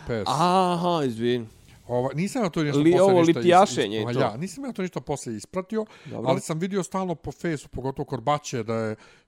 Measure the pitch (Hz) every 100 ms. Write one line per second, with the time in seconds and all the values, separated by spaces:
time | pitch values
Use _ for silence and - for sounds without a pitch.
0 | - 117 98 135 175 185 180 175 175 170
1 | 135 113 120 123 110 - - - - 123
2 | 131 135 196 262 202 175 151 143 151 175
3 | 190 185 165 139 117 175 202 - 113 110
4 | 110 123 127 107 185 - 277 226 185 160
5 | 127 143 - 107 - 185 185 220 214 -
6 | - 113 117 135 - 160 190 196 170 190
7 | 190 165 - - 175 151 - - 127 131
8 | - 127 117 147 - 131 110 113 110 107
9 | - _